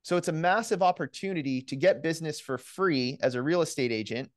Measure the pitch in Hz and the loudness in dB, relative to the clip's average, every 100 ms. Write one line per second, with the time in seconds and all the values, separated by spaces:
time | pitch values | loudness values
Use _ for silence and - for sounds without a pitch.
0 | - 180 175 160 175 202 226 190 185 180 | 0 0 0 0 2 2 0 2 2 2
1 | 147 - 196 180 139 131 127 139 175 143 | -6 -6 -4 -4 -2 -4 -4 2 4 4
2 | 160 160 160 - - 127 - - 190 139 | 0 -2 -4 -8 -6 -6 -6 -2 2 2
3 | 123 139 131 123 135 175 160 - 123 110 | 0 0 0 0 0 2 0 0 0 0
4 | 107 120 135 | -2 -6 -8